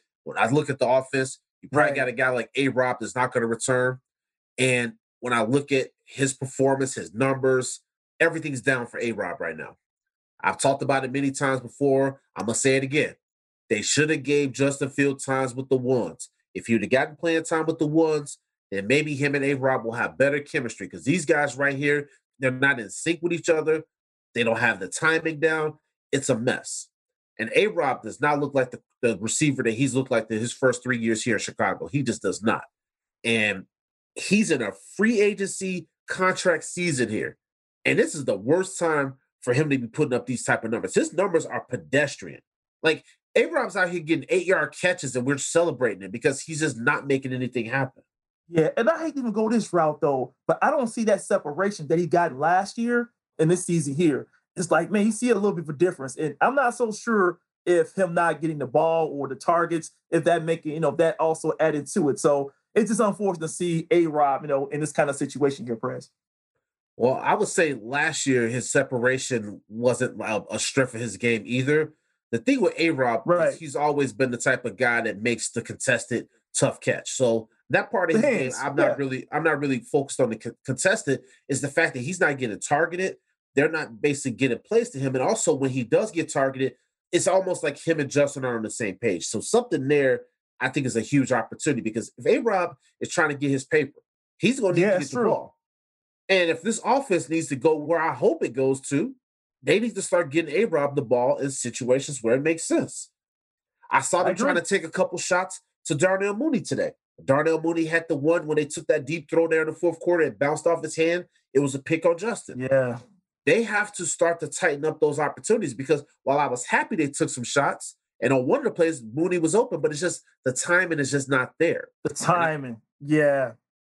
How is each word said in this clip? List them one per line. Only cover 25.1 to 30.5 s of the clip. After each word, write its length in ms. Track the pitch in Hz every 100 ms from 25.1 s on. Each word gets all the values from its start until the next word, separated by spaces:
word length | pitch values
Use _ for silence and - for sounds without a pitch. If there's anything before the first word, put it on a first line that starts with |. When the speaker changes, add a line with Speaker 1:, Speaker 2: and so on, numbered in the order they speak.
| 160 160 156
Speaker 1:
down. 400 | 160 160 156 151 _ _ -
It's 180 | 139 135
a 80 | 113
mess. 520 | 117 98 - - - _ _ _ _ -
And 140 | 113 160
A-Rob 480 | 202 165 143 123
does 180 | 110 95
not 180 | 147 147
look 140 | 143
like 180 | 135 127
the, 100 | - _ -
the 160 | 117 101
receiver 440 | 110 - 156 135
that 80 | 120
he's 200 | 110 139 123
looked 160 | 135
like 180 | 117 110
the, 80 | 110
his 160 | 117